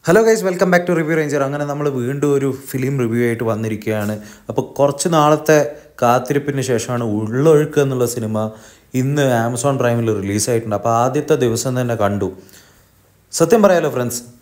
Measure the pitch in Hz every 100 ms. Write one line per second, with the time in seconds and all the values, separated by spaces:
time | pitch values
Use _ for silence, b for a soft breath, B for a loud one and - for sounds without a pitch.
0 | - 202 226 220 185 180 185 175 175 170
1 | 156 165 147 143 135 143 147 143 147 131
2 | 120 143 147 139 135 - - 135 127 139
3 | 117 117 120 117 113 107 110 107 110 107
4 | 104 104 B B - - - - 143 -
5 | 180 160 151 151 151 156 143 B B -
6 | 120 123 123 143 147 139 127 117 - 123
7 | 117 104 107 123 156 151 151 147 139 127
8 | 120 123 110 107 110 B B B B 127
9 | 131 147 135 120 117 123 143 131 120 117
10 | 113 104 98 104 120 113 110 101 117 113
11 | 123 139 143 147 123 110 135 127 123 110
12 | 101 101 95 73 B B B B B _
13 | _ _ _ - 165 226 202 175 156 127
14 | 120 - - -